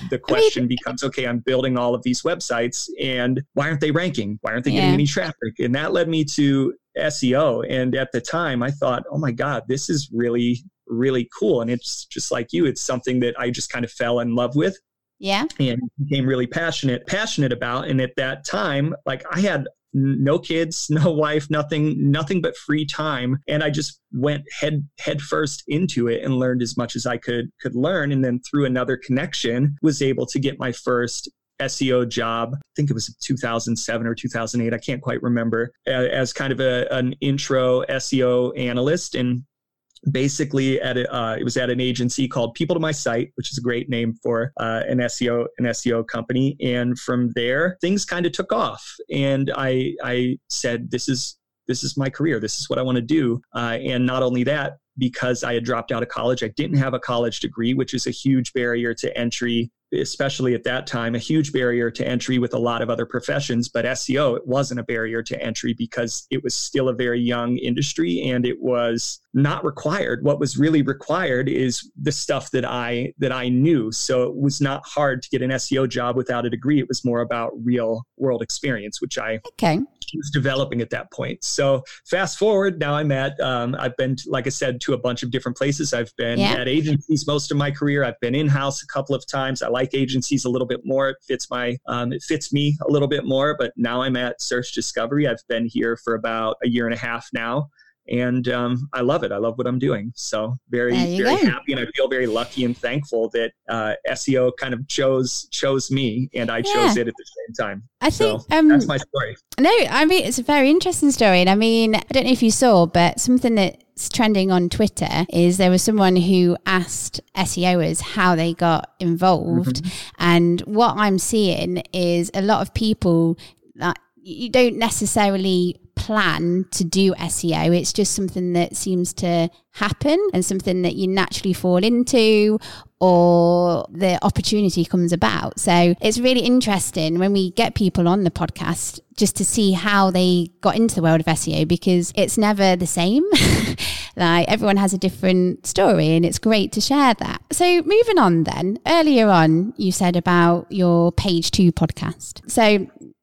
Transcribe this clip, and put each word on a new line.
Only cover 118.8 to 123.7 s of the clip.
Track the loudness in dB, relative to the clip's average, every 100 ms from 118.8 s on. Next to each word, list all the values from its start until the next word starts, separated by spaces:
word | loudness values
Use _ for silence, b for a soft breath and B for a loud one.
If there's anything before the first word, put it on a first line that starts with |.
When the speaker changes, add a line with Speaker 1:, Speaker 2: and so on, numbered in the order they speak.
| -2 -4
Speaker 2:
involved. | -2 2 4 2 2 0 0 -2
Speaker 1:
Mm-hmm. | -6 -8 -14 -2
Speaker 2:
And | 4 4 4 2 0
what | 2 2 2
I'm | 2 2
seeing | 0 2 2 0 -2 -4 -6
is | -2 2 2 0 -2
a |
lot | 2 2
of | 0 0
people | 0 2 2 4 4 0 B B _